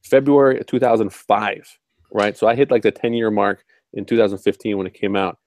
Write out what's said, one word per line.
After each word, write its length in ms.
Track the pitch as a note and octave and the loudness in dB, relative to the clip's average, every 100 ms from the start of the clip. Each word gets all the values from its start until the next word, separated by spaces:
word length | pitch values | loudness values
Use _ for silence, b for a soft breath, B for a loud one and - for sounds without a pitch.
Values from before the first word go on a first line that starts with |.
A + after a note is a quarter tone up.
February 560 | - C3+ C#3 C#3+ C3+ C3 | 2 0 4 4 4 0
of 80 | - | -4
two 140 | B2 | -2
thousand 320 | B2 A2+ G2+ | 0 0 0
five, 520 | - - G#2 G#2 - _ _ _ _ _ | -6 -2 -2 -2 -8 _ _ _ _ _
right? 260 | G#2+ G#2 G#2 | -4 -4 0
So 120 | A2 | 0
I 80 | A#2 | 0
hit, 160 | C#3 | 0
like, 100 | A#2+ | 0
the 80 | G#2+ | 0
ten-year 400 | - A#2+ A#2 A2 | -2 -4 -2 -2
mark 340 | G#2+ G2+ G2 _ _ _ | 0 -2 -4 _ _ _
in 120 | G#2 | -14
two 120 | G2 A#2 | -2 0
thousand 220 | G#2 G2 | 0 0
fifteen 400 | - - A2+ G2+ | -4 -4 -6 -6
when 100 | F#2 | -6
it 60 | |
came 200 | _ G2+ | _ -4
out. 240 | G2 G2 - | -2 -4 -6